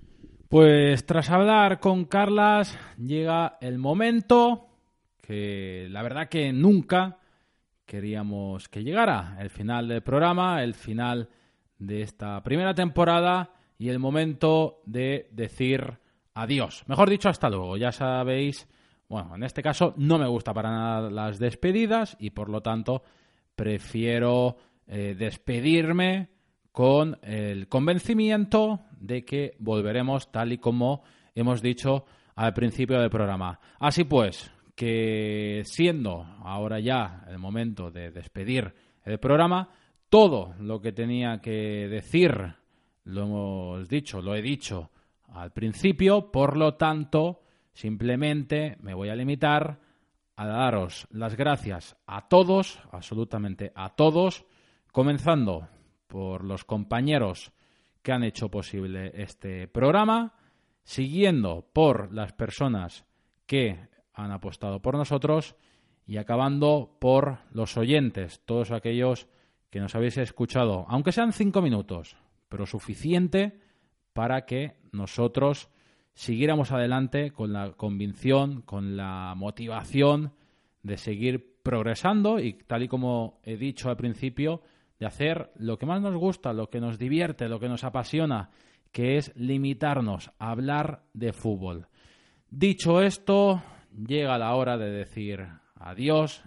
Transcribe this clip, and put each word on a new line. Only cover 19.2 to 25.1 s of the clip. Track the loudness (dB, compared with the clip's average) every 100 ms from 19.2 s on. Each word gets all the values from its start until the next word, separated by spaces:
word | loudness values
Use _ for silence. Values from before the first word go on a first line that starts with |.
| -8 -8
en |
este | -8 -4
caso | -2 2 2 2
no | 4 4
me | 4
gusta | 0 -2
para | -4 -2
nada | -2 -2 -2 -4
las | -4 -6 -2
despedidas | -4 0 0 2 2 0 -2 -6
y | -10
por | -8 -6
lo | -4
tanto | -2 -4 -2 -4 -6 _ _ _ _ -6
prefiero, | -4 -4 -4 -4 0 2 2 4 2 -2 _ _ -12
eh, | -6 -6